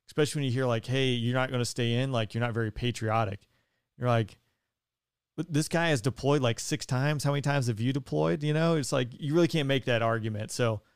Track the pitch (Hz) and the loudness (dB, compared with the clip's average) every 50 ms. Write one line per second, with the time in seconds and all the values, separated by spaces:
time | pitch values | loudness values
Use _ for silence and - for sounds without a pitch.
0 | _ - - - 151 143 - 156 139 131 117 131 131 123 117 113 - - 123 135 | _ -8 -2 0 0 0 0 -2 -2 0 0 0 0 0 0 0 -2 -2 0 0
1 | 135 131 123 120 117 120 123 127 131 131 127 123 120 - - - 120 117 117 120 | 2 2 0 0 0 0 0 0 0 0 0 -2 -2 -2 -2 -2 0 0 2 0
2 | 131 135 131 117 110 101 - 117 120 120 110 117 113 110 - - 120 123 117 - | 0 0 0 -2 -2 -2 -2 -2 -2 0 0 -2 -2 -4 -4 -4 -4 -4 -4 -2
3 | 113 110 107 113 113 101 98 - _ _ _ _ _ _ _ _ _ _ _ - | -2 0 2 2 0 0 -4 -8 _ _ _ _ _ _ _ _ _ _ _ -4
4 | 131 123 120 113 110 - - - _ _ _ _ _ _ _ _ _ _ _ _ | 0 2 2 2 2 0 -4 -16 _ _ _ _ _ _ _ _ _ _ _ _
5 | _ _ _ _ _ _ _ - 165 170 160 143 156 - - 165 170 165 151 131 | _ _ _ _ _ _ _ -8 -6 -4 -2 -2 -2 0 0 0 2 2 2 2
6 | 98 135 - - - 135 143 151 127 120 117 - - - 156 143 - - 127 127 | 0 -2 -4 -2 0 2 2 2 2 2 0 -2 -4 -6 -6 -6 -4 -2 -2 0
7 | 135 147 151 143 123 139 143 143 123 143 143 143 127 117 117 101 113 127 135 139 | 0 0 0 0 0 0 0 0 0 0 0 0 2 0 0 0 0 0 -2 -2
8 | 135 - 151 151 156 160 170 160 143 151 151 156 160 170 165 160 139 - - 135 | -4 -4 -2 0 2 2 0 0 0 0 0 2 2 2 2 2 0 0 0 -2
9 | 127 117 131 - - 139 147 170 175 160 - 165 143 135 135 135 127 - 120 113 | -2 -2 -6 -8 -4 0 2 4 4 4 4 2 2 2 0 0 2 2 0 2
10 | 113 113 113 113 110 113 110 104 107 - - - 123 117 110 101 - _ _ | 2 2 0 0 -2 -2 -4 -4 -6 -6 -2 0 0 0 0 -2 -6 _ _